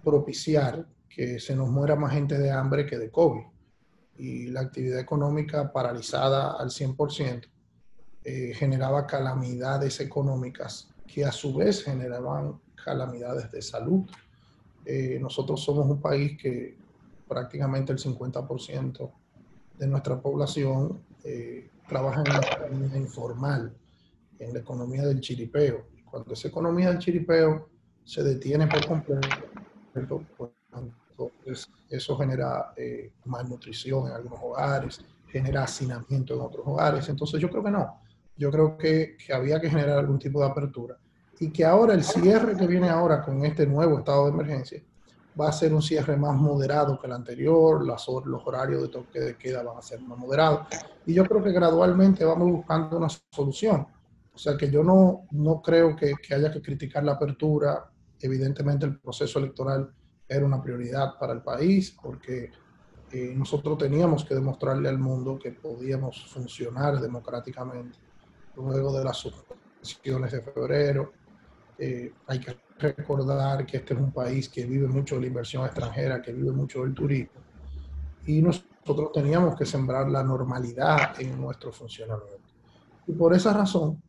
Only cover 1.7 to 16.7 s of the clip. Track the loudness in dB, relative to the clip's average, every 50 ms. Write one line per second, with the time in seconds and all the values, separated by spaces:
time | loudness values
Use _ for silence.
1.7 | 0 0 2 2 2 2 2 0 0 0 0 0 0 0 0 0 0 0 0 0
2.7 | 0 0 0 -2 -4 -8 -8 -4 2 4 4 4 4 0 -10 -14 _ -20 _ _
3.7 | _ _ _ _ _ _ _ _ _ -14 -12 -10 -10 -10 -8 -8 -6 -6 -6 -6
4.7 | -6 -6 -6 -4 -4 -6 -4 -2 -2 -2 0 0 0 -2 -4 -2 -2 -4 -4 -2
5.7 | -4 -4 -4 -2 -4 -6 -8 -4 -2 2 2 4 4 2 2 -2 -4 -4 -6 -6
6.7 | -6 -4 -4 -4 0 -2 -2 -2 -2 -4 -4 -4 -4 -6 -12 _ _ _ _ _
7.7 | _ _ _ -20 -20 -18 -18 -16 -16 -14 -12 -10 -8 -6 -6 -8 -4 -2 0 0
8.7 | 2 0 0 0 0 0 0 -2 -4 -2 -2 -2 -2 -4 -4 -4 -6 -6 -4 -2
9.7 | -2 -2 -2 -2 -4 -6 -8 -4 -2 -2 0 0 0 -2 -4 -6 -8 -10 -12 -12
10.7 | -12 -16 -18 _ _ -20 -20 -12 -4 -2 -2 -2 -2 -4 -6 -4 0 2 2 2
11.7 | 2 0 -2 -6 -6 -4 -6 -6 -8 -6 -6 -6 -4 -4 -4 -6 -8 -10 _ _
12.7 | _ -12 -8 -6 -4 -4 -4 -6 -8 -10 -8 -8 -8 -8 -8 -10 -12 -12 -12 -10
13.7 | -10 -8 -2 0 0 0 0 -4 -14 -20 _ _ _ _ _ _ _ _ _ -20
14.7 | _ _ -10 -6 -6 -4 -4 -4 -4 -6 -6 -6 -6 -6 -4 -4 -4 -4 -2 -2
15.7 | 0 2 2 2 0 0 0 0 0 0 0 -2 -4 -4 -4 -4 -4 -4 -8 -12